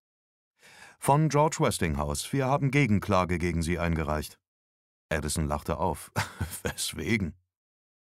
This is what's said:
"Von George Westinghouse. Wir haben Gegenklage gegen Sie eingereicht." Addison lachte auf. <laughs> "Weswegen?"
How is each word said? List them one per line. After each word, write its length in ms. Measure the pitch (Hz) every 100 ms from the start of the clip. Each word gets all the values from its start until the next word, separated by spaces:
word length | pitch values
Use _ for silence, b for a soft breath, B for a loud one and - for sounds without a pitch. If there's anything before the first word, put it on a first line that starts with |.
| _ _ _ _ _ _ B B B B
"Von 300 | - 143 156
George 300 | 147 156 -
Westinghouse. 720 | 135 - 85 71 73 73 -
Wir 140 | 135 131
haben 240 | 139 139
Gegenklage 680 | 143 127 98 - 92 87 85
gegen 220 | 87 82
Sie 180 | 80 82
eingereicht." 600 | 85 80 73 76 78 - _ _ _ _ _ _ -
Addison 360 | 80 76 85 73
lachte 300 | 76 - 78
auf. 340 | 90 73 -
<laughs> 480 | - - - - -
"Weswegen?" 720 | - - - 82 80 113 78 - _ _ _ _ _ _ _